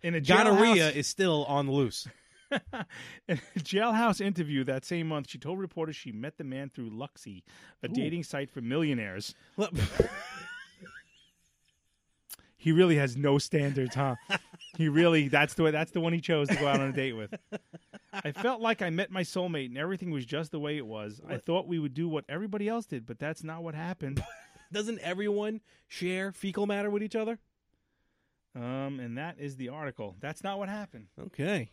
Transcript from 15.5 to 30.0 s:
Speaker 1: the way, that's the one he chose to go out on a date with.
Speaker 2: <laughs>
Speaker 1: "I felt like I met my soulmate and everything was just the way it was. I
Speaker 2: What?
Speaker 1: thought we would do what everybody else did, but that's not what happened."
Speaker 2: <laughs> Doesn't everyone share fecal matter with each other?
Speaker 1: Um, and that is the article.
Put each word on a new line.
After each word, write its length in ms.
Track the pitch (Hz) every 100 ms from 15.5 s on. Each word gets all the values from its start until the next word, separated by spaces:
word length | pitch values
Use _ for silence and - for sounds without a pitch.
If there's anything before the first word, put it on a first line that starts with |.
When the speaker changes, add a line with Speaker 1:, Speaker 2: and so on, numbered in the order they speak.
Speaker 1:
the 100 | -
way, 80 | 160
that's 200 | 151 160
the 100 | -
one 100 | 165
he 80 | 170
chose 280 | - 160 143
to 60 | 170
go 120 | 143
out 120 | 139
on 80 | 135
a 20 |
date 220 | 135 131
with. 200 | 113 104 202 _ - _ 165
Speaker 2:
<laughs> 360 | _ - _
Speaker 1:
"I 180 | 202 151
felt 300 | 143 220 254
like 200 | 226 226
I 80 | 180
met 220 | 165 196
my 100 | 185
soulmate 460 | 175 - 180 160 131
and 100 | 123
everything 320 | 160 190 180
was 140 | 147 120
just 260 | 143 160
the 80 | 156
way 160 | 147 151
it 80 | 113
was. 360 | 110 107 107 -
I 60 |
Speaker 2:
What? 120 | 131 -
Speaker 1:
thought 220 | 170 175
we 100 | 170
would 140 | 147
do 160 | 131 170
what 160 | 156 -
everybody 400 | 147 208 208 208
else 180 | 226 220
did, 180 | 127 117
but 140 | -
that's 240 | 147 156
not 180 | 156 160
what 120 | 170 151
happened." 480 | 165 185 143 139 - - -
Speaker 2:
<laughs> 240 | - _
Doesn't 280 | 202 214 226
everyone 640 | 170 180 208 208 208 220 _ _ _
share 440 | - 180 185 190
fecal 320 | 185 196 185 208
matter 240 | 202 208
with 140 | 208
each 120 | 214 226
other? 240 | 220 233 _ _ _ _ _ _ _ _ _ _ _ 131
Speaker 1:
Um, 440 | 120 131 139 139
and 180 | 123 120
that 220 | 160 165
is 160 | 143 135
the 140 | 127
article. 480 | 147 147 -